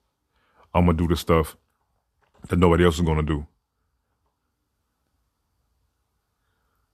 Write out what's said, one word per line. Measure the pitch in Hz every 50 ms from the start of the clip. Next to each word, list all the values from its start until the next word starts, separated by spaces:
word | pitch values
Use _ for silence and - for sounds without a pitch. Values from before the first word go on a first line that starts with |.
| _ _ _ _ _ _ _ _ _ _ _ _ _ _ -
I'm | 87 90
gonna | 87 85 82
do | 90 80
the | 85
stuff | 82 - - 87 82 78 - - _ _ _ _ _ _ _ _ _ _ _ _ _ _ _ _ _ - -
that | 95 90
nobody | 87 90 82 82 87
else | 87 82
is | 82 87
gonna | 80 78 78 76
do. | 76 78 71 71 - _ _ _ _ _ _ _ _ _ _ _ _ _ _ _ _ _ _ _ _ _ _ _ _ _ _ _ _ _ _ _ _ _ _ _ _ _ _ _ _ _ _ _ _ _ _ _ _ _ _ _ _ _ _ _ _ _ _ _ _ _ _ _ _ _ _ _ _